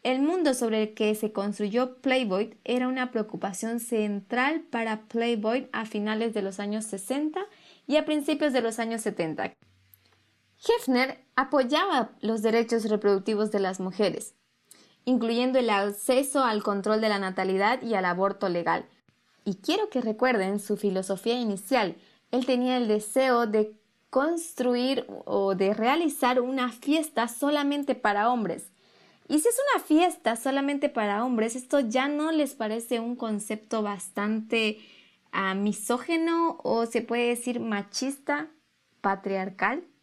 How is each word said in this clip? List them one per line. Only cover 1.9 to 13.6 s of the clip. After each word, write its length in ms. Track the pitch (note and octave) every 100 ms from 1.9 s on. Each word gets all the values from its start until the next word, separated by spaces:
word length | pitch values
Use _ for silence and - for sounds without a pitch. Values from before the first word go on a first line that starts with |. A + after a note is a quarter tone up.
| B3+
Playboy 600 | C#4 C4 A3+ F#3 A3 -
era 240 | - B3 B3+
una 240 | C4 B3+
preocupación 680 | A#3 G#3+ F3 G3 F#3 A3+ A#3
central 800 | A#3 A3+ G#3 G3+ G3+ A#3+ C4+ D#4+
para 400 | - A#3 A3+ G#3+ -
Playboy 600 | A#3 A#3 A#3 G#3+ B3+ C4+
a 120 | - A3
finales 480 | G#3+ G#3 A3 A3+
de 80 | A3
los 200 | G3 F#3+
años 240 | G3+ G#3+ A3
sesenta 560 | G3 - C4+ D4+ F4+ G#4 - - - -
y 120 | D4+
a 80 | D4+
principios 480 | D4+ D4 D4+ D4+
de 80 | B3+
los 180 | A3+ A3
años 220 | A3+ A3+
setenta. 520 | G#3+ - E3 D3+ - - _ _ _ _ _ _ _ _ _ _ -
Hefner 540 | A#4 C4+ B3 C4+ - _ -
apoyaba 760 | C4 C#4+ B3 D4+ G4 D4 A3 -
los 200 | G#3 A3+
derechos 480 | A3+ A3+ A#3 A#3 G#3+
reproductivos 600 | G#3+ G#3 G3 F#3+ G#3 G#3+
de 80 |
las 220 | G#3+